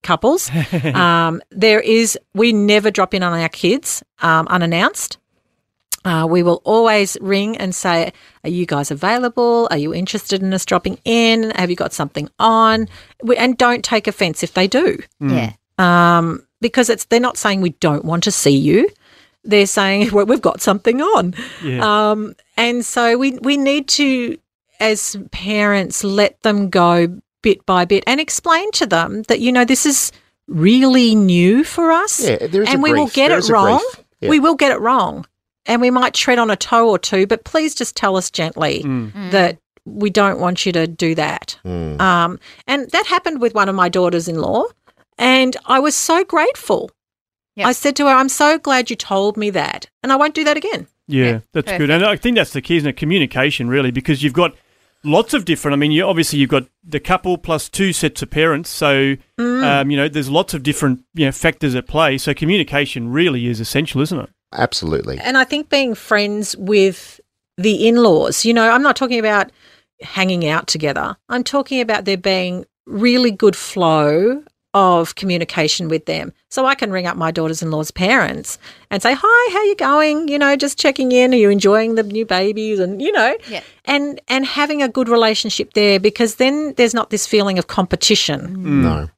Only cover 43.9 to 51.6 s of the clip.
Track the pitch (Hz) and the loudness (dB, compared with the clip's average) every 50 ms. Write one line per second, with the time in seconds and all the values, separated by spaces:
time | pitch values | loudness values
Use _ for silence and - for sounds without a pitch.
43.9 | 175 185 180 175 175 170 165 175 165 160 147 - 190 226 330 480 _ _ _ _ | 2 2 2 2 0 -2 -4 -4 -6 -4 -2 -2 0 0 -2 -2 _ _ _ _
44.9 | _ _ _ _ _ - 233 254 254 262 262 254 254 - _ - 254 262 277 302 | _ _ _ _ _ -2 0 2 2 2 2 0 -2 -6 _ 0 0 2 2 0
45.9 | 277 - - - 330 349 381 - - 320 311 415 571 - - - 208 - - - | -2 -2 0 0 0 0 0 0 0 0 0 0 -2 -4 -2 -2 -2 -2 -2 -10
46.9 | _ _ _ _ _ _ _ _ _ _ _ _ _ 208 202 240 254 - - 285 | _ _ _ _ _ _ _ _ _ _ _ _ _ -2 -2 -2 -2 0 -2 -2
47.9 | 277 285 294 277 262 254 262 269 - - 294 294 320 320 - 294 269 254 247 - | 0 2 2 4 4 4 4 2 0 2 2 2 2 2 0 0 0 0 0 -4
48.9 | 233 - - - 196 196 196 208 208 214 208 208 190 170 147 - - - - _ | -8 -10 -6 -4 -2 0 0 0 -2 -2 -6 -2 -2 -2 -4 -4 -6 -10 -14 _
49.9 | _ _ - 269 269 269 294 311 294 311 311 302 294 302 294 415 453 - - _ | _ _ -2 0 0 0 0 -2 -2 -2 0 0 -2 -2 -4 -6 -8 -8 -10 _
50.9 | _ _ _ - 143 131 127 120 117 113 - _ _ 160 | _ _ _ -4 -2 0 0 0 0 -4 -8 _ _ -6